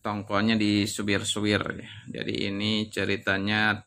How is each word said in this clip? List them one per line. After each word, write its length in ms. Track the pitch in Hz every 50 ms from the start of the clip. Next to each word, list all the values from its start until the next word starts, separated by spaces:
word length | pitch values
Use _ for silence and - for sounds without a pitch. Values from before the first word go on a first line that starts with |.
| _
tongkolnya 520 | 110 104 104 101 - 104 98 107 113 113
disuwir-suwir 1040 | 107 104 104 104 104 101 104 - - 101 104 101 98 110 - - 107 104 104 104 98 - - - -
ya. 100 | - - - - - - - 58
Jadi 320 | - - - - - 101 98
ini 360 | 101 104 107 110 104 107 104 -
ceritanya 880 | 98 98 98 98 98 - 104 95 98 98 104 107 107 107 107 101 101 -